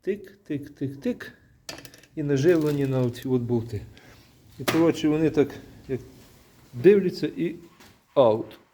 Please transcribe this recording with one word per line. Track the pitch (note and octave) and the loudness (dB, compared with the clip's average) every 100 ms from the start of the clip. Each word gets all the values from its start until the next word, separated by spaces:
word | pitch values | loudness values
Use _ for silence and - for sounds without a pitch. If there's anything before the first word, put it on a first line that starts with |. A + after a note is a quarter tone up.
Тик, | - G#3 - - | -6 -8 -10 -20
тик, | _ D3 C#3+ | _ -10 -10
тик, | - C3+ C3+ | -8 -8 -6
тик. | A#3+ A#3+ - - _ _ - - - - _ | -8 -8 -12 -20 _ _ -20 -18 -20 -20 _
І | - | -8
наживлені | D3 C#3+ D#3 E3+ D3+ C#3+ C#3 | -2 2 4 4 2 0 0
на | C3 | 0
оці | B2+ A#2+ C3+ | -2 -4 -2
от | B2+ | -2
болти. | A#2+ A#2+ A2+ G2+ - - - - - _ _ - | 0 -2 -2 -10 -12 -20 -20 -20 -20 _ _ -8
І, | |
коротше, | C3 D#3+ E3 - D3+ | -2 2 2 2 0
вони | D3+ D#3+ | 0 0
так, | D3+ C#3 - - - - | 2 0 -2 -20 -20 -10
як | B2+ - - - - _ _ - | -10 -10 -20 -20 -20 _ _ -18
дивляться | A#2+ D#3+ G3+ F3+ - D#3 - | 4 6 6 2 -4 -8 -4
і | E3+ - - _ - _ _ | -6 -6 -18 _ -20 _ _
аут. | - B2 A2 - - _ | 2 4 2 -4 -16 _